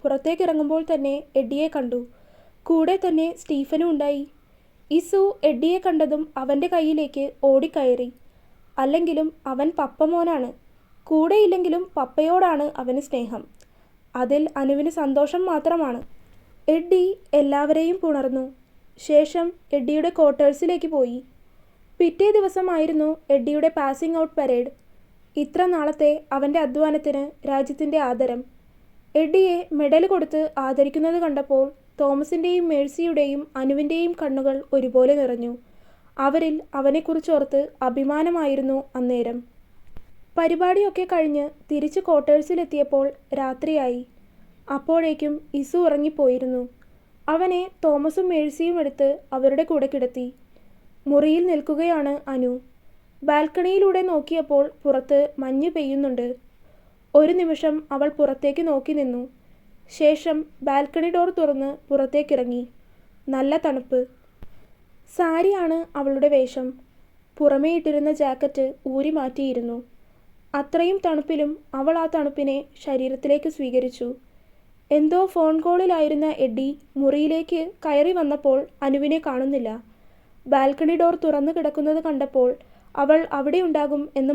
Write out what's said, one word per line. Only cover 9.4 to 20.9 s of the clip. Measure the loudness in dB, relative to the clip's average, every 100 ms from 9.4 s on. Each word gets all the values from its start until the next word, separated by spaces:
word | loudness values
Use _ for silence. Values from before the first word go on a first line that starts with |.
| -8
അവൻ | -2 -2 -2
പപ്പ | -4 0 0
മോനാണ്. | 2 0 -2 -4 -10 _ _ _ -18 -2
കൂടെയില്ലെങ്കിലും | 2 4 4 4 2 0 -2 -4 -6
പപ്പയോടാണ് | -4 0 2 4 4 2 -2 -4
അവന് | -4 -4 -4
സ്നേഹം. | -6 -6 -10 -14 -20 -20 _ _ _ _
അതിൽ | -4 0 2 0 -2
അനുവിന് | 0 0 0 -2
സന്തോഷം | 0 2 2 0 -2
മാത്രമാണ്. | 0 0 0 -2 -6 -10 -20 -20 -20 -20 -6 0
എഡ്ഡി | 0 2 2 2 -2 -2 2
എല്ലാവരെയും | 2 2 2 2 0 0
പുണർന്നു. | -2 0 -2 -4 -6 -12 _ _ -20 -12
ശേഷം | 2 4 4 0 -4 -6 -4 -2
എഡ്ഡിയുടെ | 0 0 0 4
ക്വാർട്ടേഴ്സിലേക്ക് | 4 6 2 2 0 -2 -2